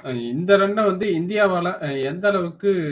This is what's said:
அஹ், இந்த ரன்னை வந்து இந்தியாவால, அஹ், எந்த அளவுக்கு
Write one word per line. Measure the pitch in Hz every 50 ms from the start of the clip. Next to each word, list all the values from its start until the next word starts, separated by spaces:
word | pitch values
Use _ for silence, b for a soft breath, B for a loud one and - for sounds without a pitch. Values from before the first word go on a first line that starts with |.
| -
அஹ், | 135 127 120 117 120
இந்த | 123 156 180 190 202
ரன்னை | 196 196 202 208 220 214
வந்து | 196 185 180 214
இந்தியாவால, | 208 175 160 175 180 214 208 208 196 185 175 170 180 - -
அஹ், | 160 143 139 135 135
எந்த | 139 160 180 196 202
அளவுக்கு | 202 185 175 170 165 - 202 202 190 180 160 147